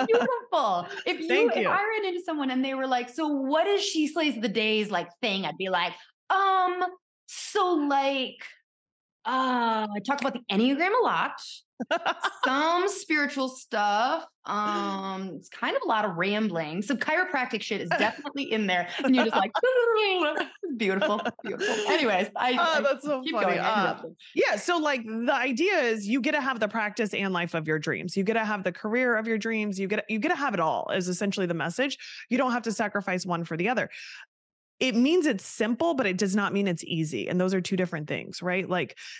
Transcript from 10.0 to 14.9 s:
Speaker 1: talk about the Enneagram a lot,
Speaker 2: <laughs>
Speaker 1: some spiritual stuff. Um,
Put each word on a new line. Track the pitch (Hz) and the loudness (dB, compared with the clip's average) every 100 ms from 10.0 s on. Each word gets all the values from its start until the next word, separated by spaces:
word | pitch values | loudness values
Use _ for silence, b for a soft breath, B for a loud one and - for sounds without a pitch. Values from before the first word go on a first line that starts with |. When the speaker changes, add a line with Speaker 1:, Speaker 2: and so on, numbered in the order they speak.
| 202 | -2
Speaker 1:
talk | 277 | -2
about | 262 | -2
the | 247 - | -4 -2
Enneagram | 202 247 277 359 480 | 2 4 4 2 4
a | |
lot, | 339 170 214 - - - _ - 240 | 4 2 0 -4 -14 -16 _ -10 -2
Speaker 2:
<laughs> | 339 339 339 392 - 494 | -2 0 -2 -4 -2 0
Speaker 1:
some | 269 311 349 381 | 2 2 2 0
spiritual | 370 - 302 285 269 262 | -2 -2 0 0 -2 -4
stuff. | 254 - 214 208 208 254 320 - _ - | -6 -6 0 2 2 2 0 -6 _ -6
Um, | 208 208 208 202 | -2 -2 -2 -2